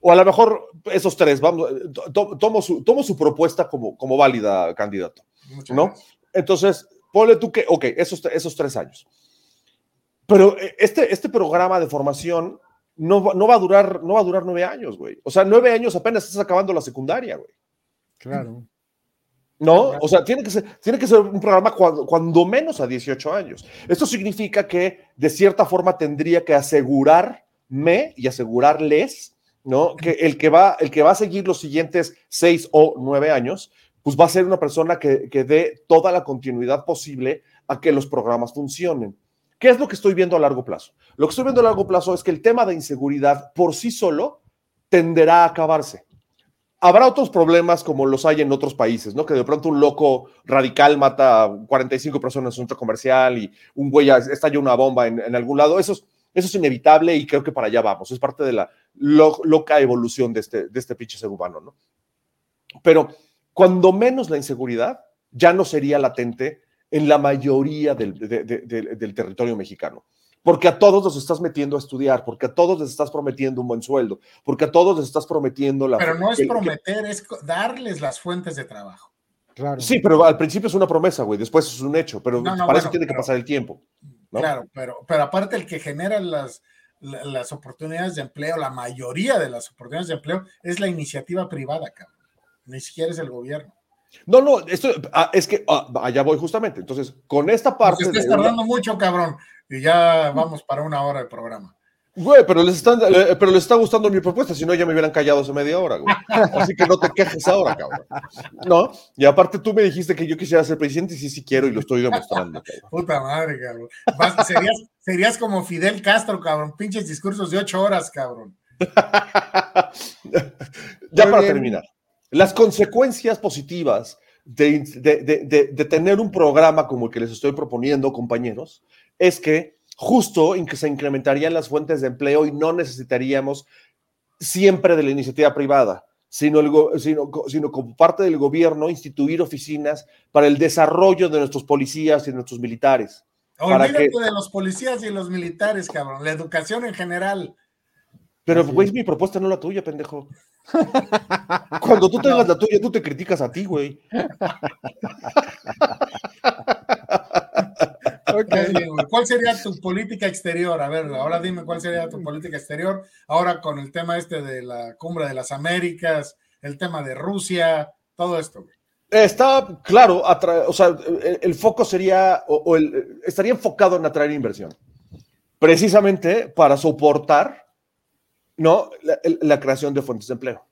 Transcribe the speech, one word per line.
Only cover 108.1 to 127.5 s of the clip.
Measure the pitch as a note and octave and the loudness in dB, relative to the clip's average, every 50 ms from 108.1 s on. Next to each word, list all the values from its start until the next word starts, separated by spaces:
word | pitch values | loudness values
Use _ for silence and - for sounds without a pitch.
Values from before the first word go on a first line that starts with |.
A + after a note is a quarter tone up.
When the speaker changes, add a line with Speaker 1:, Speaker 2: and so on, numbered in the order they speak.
| C#3 C#3 - - _ - C3 - _ - - | -14 -14 -14 -14 _ -20 -20 -20 _ -12 0
Speaker 1:
¿No? | F3+ F3+ E3+ G3 B3+ - - _ _ _ | 2 4 4 4 2 -4 -14 _ _ _
Y | - C#3+ | 4 4
aparte | D3 C#3 D3 F3+ - - G3 | 6 6 6 4 2 2 -6
tú | - A3 G#3 | -4 -2 2
me | G#3+ G#3+ | 2 2
dijiste | F#3+ C#3 E3+ F3+ D#3 F3+ | 2 0 -2 -4 -4 -4
que | D3 E3 | -4 -2
yo | D#3+ D#3+ | -6 -6
quisiera | D#3 F#3 D3 D#3+ E3 D#3+ | -6 -4 2 2 2 2
ser | C#3 D#3+ | 2 -2
presidente, | - D3+ C#3+ C3+ D#3+ F3 F3+ E3+ | -2 -2 -4 -2 -4 -6 -6 -8
y | |
sí, | C#3 C3+ C#3+ | -12 -12 -12
sí | C3+ - C3 | -12 -14 -8
quiero, | - C3 C3 C3 | -2 -2 0 0
y | C3+ A2+ | 0 -2
lo | G#2+ | -4
estoy | - - C3 B2 B2 | -4 -2 -2 0 0
demostrando, | B2 A#3+ A#3+ - - - - F3+ E3+ - - _ | 0 -2 -2 -4 -4 -6 -6 -6 -8 -12 -18 _
cabrón. | - - - _ _ | -18 -20 -20 _ _
Speaker 2:
Puta | - E3+ F3 F3 D#3+ C#3+ | -8 -8 -6 -4 -4 -6
madre, | C3 C3+ C#3+ D#3 E3 D#3+ C#3+ B2+ | -4 -6 -6 -6 -6 -6 -8 -10
cabrón. | B2+ B2 A#2 A#2 A#2 A#2+ - - - - - C#3 | -12 -14 -14 -14 -16 -18 -20 -8 -6 -6 -2 0
Vas, | E3 F3+ F#3 - G#3 | 0 0 2 0 -2
serías, | - F#3 A3+ F#3 G#3 A3+ A3 - _ _ _ | 0 0 0 0 0 -2 -4 -6 _ _ _
serías | _ - F#3 F3 F#3+ A3+ A#3 A3+ | _ -6 -2 0 0 0 0 -2
como | A#3+ A3 G3 F#3 F#3 | -6 -4 -4 -4 -6
Fidel | F#3 F3+ E3 E3 G3 G#3+ G3 - | -6 -8 -2 -2 -2 -2 -2 -2
Castro, | G3 G3+ A3 - - G#3 F#3 | 0 0 0 0 -4 -8 -8
cabrón. | - E3 D3+ D3+ D3+ D3+ D3+ | -4 -4 -4 -4 -4 -8 -10
Pinches | _ G#3 G#3+ F#3+ A3 G3+ D#3 | _ -10 -8 -8 -8 -8 -8
discursos | D#3 D3+ - G3 G3 G#3 G3 E3+ | -12 -8 -8 -8 -6 -6 -8 -4
de | D#3+ G3 | -4 -4
ocho | G3+ G3 - F#3 G3 | -4 -4 -2 0 0
horas, | G#3 G3 F3+ E3 - | 0 0 -2 -4 -6
cabrón. | _ C#3+ C3+ B2 B2 A#2 A2 G2 _ _ _ _ _ _ | _ -10 -10 -10 -10 -14 -18 -20 _ _ _ _ _ _
Speaker 1:
<laughs> | F#3 F3+ - A3 G3 - - G3+ G3+ - - G3+ - - - F#3+ F#3+ - - F#3 F3+ - - - - - - _ _ - A#2+ D#3+ - - - _ C3+ - - - - - - _ - - - | -6 2 2 2 2 4 0 0 0 0 -4 -4 -4 -2 -4 -4 -4 0 0 0 0 0 -4 -16 -18 -18 -18 _ _ -4 -4 -4 -4 -4 -14 _ -20 -20 -20 -20 -20 -20 -20 _ -20 -6 6
Ya | D#3+ G#3+ | 6 6
Speaker 3:
Muy | G3+ | 8
Speaker 1:
para | A3 G#3+ G3+ | 8 4 4
Speaker 3:
bien. | G3+ - | 4 2
Speaker 1:
terminar, | C#3+ C3 B2 G#2+ F2+ - _ _ _ _ _ _ _ _ _ | 0 -2 -4 -6 -6 -10 _ _ _ _ _ _ _ _ _
las | - D3+ F#3+ F#3+ F#3+ | 4 4 4 4 6
consecuencias | - A3+ G#3+ - - G#3 G3+ - A3+ C4 C4+ A#3 - - A3+ A3 - | 4 4 4 4 2 0 0 2 0 0 0 0 -4 -4 -4 -4 -2
positivas | - G3+ C3+ D3 C#3 C#3 E3+ F3 E3+ C#3 A2 G2+ A#2 - - _ _ _ _ _ _ | -4 -8 -8 -8 -12 -12 -10 -6 -2 -2 -2 -2 -2 -8 -20 _ _ _ _ _ _
de, | - B2 A2 D3 D3 D3 D3+ C#3 - - | -20 0 2 4 4 4 2 -2 -8 -14
de, | B2+ C3 D3+ D3+ - C3 | -2 2 2 2 2 2
de, | B2+ D3+ D3 C#3+ | -2 -2 -2 -2
de, | C#3 D3 D3 C#3+ C3+ C#3+ | 2 4 4 4 2 0
de | C3 D3+ | -6 -4
tener | D3 - D#3 E3 F#3 G3+ G3 | -2 0 0 2 2 0 0
un | A3+ G3+ | 0 -4
programa | - F#3+ E3 D3 C#3 D3+ D#3+ D#3+ D#3 D#3 D3 - | 0 2 2 4 6 6 4 4 4 2 -2 -2
como | C3+ B2 A#2 | -4 -6 -6
el | A#2 - | -6 -6
que | A#2 | -6
les | A2+ A2+ | -8 -8
estoy | A2+ A2 - C#3+ | -10 -4 -4 -4